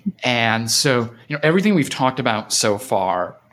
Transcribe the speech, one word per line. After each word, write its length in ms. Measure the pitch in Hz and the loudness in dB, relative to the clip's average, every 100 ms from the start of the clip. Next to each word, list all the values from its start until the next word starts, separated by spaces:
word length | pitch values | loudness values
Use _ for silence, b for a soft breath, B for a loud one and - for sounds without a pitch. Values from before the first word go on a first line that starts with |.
| 202 - | -4 -4
And 480 | 127 120 113 113 113 | -2 0 2 0 0
so, 440 | - 147 123 113 B B | 0 2 0 -2 B B
you 60 | 147 | -2
know, 40 | |
everything 320 | 151 180 208 | 2 2 4
we've 140 | 185 131 | 2 0
talked 320 | - 131 127 | 0 -2 0
about 320 | 123 107 - | -2 -2 -2
so 240 | - 110 104 | -2 0 0
far 600 | - 104 92 90 85 - _ | -2 0 0 -2 -4 -8 _